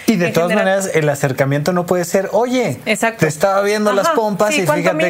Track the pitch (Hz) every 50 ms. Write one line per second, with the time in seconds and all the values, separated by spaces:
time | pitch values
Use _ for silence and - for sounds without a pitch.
0 | - - 226 180 175 165 - 165 170 175 190 208 196 190 190 196 190 185 - 160
1 | 151 147 139 131 - 135 123 - 139 135 143 147 147 185 180 175 175 175 185 180
2 | 175 170 - 196 190 190 - 208 240 254 247 254 240 175 123 - - 240 220 208
3 | - 226 220 - 165 156 147 - - 196 190 196 202 202 208 214 214 208 - 196
4 | 190 330 320 254 220 214 208 180 214 214 208 196 190 - - - 269 277 277 311
5 | 320